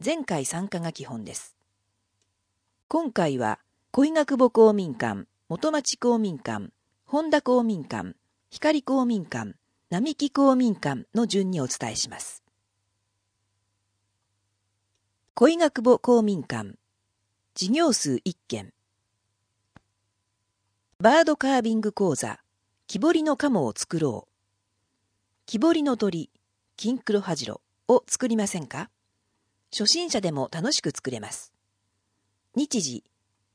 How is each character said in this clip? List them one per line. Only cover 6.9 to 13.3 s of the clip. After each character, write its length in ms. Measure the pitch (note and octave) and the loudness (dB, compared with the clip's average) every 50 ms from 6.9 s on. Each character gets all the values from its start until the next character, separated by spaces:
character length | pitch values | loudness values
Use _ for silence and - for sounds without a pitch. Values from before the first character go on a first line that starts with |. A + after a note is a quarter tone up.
| _ _ _ | _ _ _
本 240 | - C4+ D4 D#4+ D#4 | -4 -2 -2 0 2
田 100 | D4+ D4 | 0 0
公 220 | - B3 B3+ B3 | 2 2 2 2
民 200 | A#3 A3+ G#3 D#3+ | 2 0 -2 -4
館、 320 | C3 - A#2+ G#2 E2+ F#2 - - _ _ _ _ _ _ | -6 -8 -8 -8 -8 -10 -14 -18 _ _ _ _ _ _
光 320 | - - - D4+ D#4 D4 | -10 -2 0 0 0 0
公 240 | - - C4 C4+ B3+ | 0 0 0 2 2
民 180 | A#3+ A3+ G3 D#3 | 0 0 -2 -4
館、 300 | - - A#2 A2 G2+ - - _ _ _ _ _ _ | -4 -6 -8 -8 -8 -12 -16 _ _ _ _ _ _
並 280 | E3+ F#3 B3 D#4+ C#4+ | -2 -2 -2 -2 -2
木 160 | - D4 C#4 | -2 -4 -2
公 240 | - C#4 C#4 C4+ C4 | 2 4 6 6 6
民 180 | B3+ B3+ A3+ F#3+ | 4 4 2 0
館 320 | - - C#3+ C3+ B2 - - - | 0 -2 -4 -4 -6 -8 -6 -2
の 140 | A3 A#3 - | -2 -2 0
順 240 | F3+ G3+ F#3+ F#3 | 0 0 0 0
に 80 | F#3 D#3 | -2 -2
お 80 | C3 B2+ | -4 -4
伝 240 | - - C3 A2+ | -6 -6 -6 -6
え 20 | G#2+ | -6
し 160 | - - B2 | -6 -6 -8
ま 80 | A2 - | -8 -12
す。 240 | - - - - _ _ _ _ _ _ _ _ _ _ _ _ _ _ _ _ _ _ | -14 -16 -16 -18 _ _ _ _ _ _ _ _ _ _ _ _ _ _ _ _ _ _